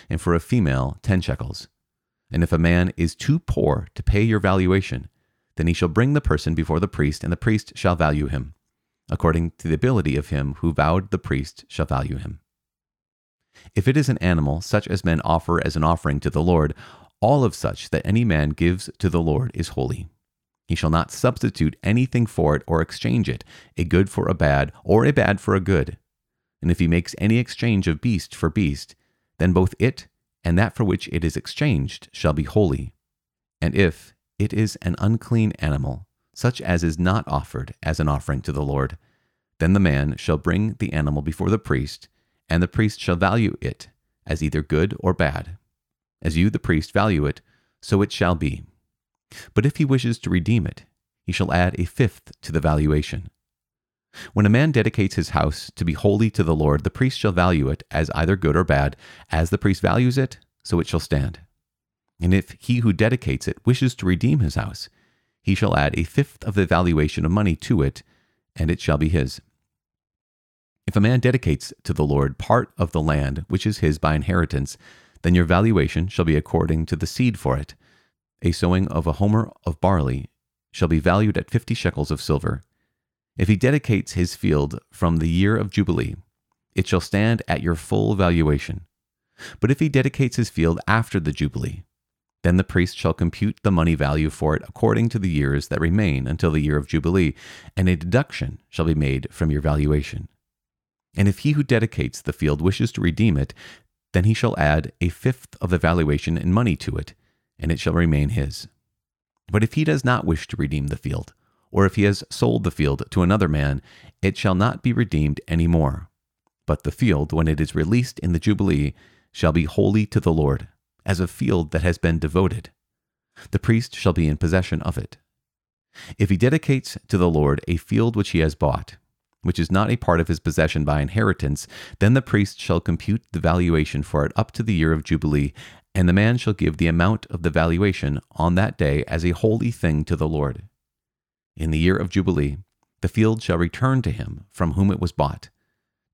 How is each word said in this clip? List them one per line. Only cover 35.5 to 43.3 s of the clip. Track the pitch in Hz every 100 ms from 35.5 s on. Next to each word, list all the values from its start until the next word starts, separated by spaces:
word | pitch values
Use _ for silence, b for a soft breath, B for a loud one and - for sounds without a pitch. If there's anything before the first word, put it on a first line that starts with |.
| -
animal, | 76 71 69 60 - _ _
such | - 120 -
as | - 87
is | 85 78
not | 90 101 -
offered | 69 - 62 64 -
as | 78 78
an | 78
offering | 71 - 67
to | 69
the | 69
Lord, | 71 69 67 - _ _ _ _ _ -
then | 82
the | 101
man | 90 71 73 62
shall | - 76
bring | 85 90 104 -
the | -
animal | 76 73 73
before | 73 - 90
the | 107
priest, | - 65 71 - - _ _ _ -
and | 85
the | 87
priest | - 107 -
shall | - 87
value | 95